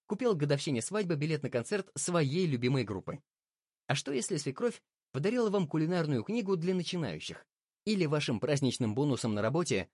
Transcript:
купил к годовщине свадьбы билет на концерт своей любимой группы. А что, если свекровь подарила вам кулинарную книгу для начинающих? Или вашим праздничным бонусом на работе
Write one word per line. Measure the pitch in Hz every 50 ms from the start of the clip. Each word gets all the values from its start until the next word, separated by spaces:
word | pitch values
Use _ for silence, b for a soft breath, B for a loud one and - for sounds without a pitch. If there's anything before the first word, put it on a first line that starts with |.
| _
купил | - 214 202 254 233 202
к | 147
годовщине | 147 143 143 139 - 160 135 113
свадьбы | - - 190 214 202 170 165
билет | 139 151 160 156 147 143
на | 127
концерт | - 120 113 - 110 98 - - -
своей | 143 - 175 175 170 151 131 143 180 185
любимой | 160 131 117 120 123 139 131 113
группы. | 98 101 92 - - - - - _ _ _ _ _ _ _ _ _ _ _ _
А | - 131
что, | 143 - 269
если | 285 247 - - 190
свекровь | 151 - 143 131 - 233 240 226 - _ _ _ _ _ _
подарила | - 131 151 208 247 247 226 208
вам | 196 202 175
кулинарную | 139 - 156 156 160 185 175 165 151 139 113 -
книгу | - 220 240 196 190 190
для | 165 160 185 185
начинающих? | 180 160 - 185 175 151 104 78 78 - - 82 - - _ _ _ _ _ _ _ -
Или | 208 220 190 170
вашим | 139 156 147 143 - 120 101
праздничным | - - 143 139 143 123 120 - 123 107 104
бонусом | 127 147 147 123 - - 113 104
на | 104 104
работе | 110 139 165 175 - 120 95 87 -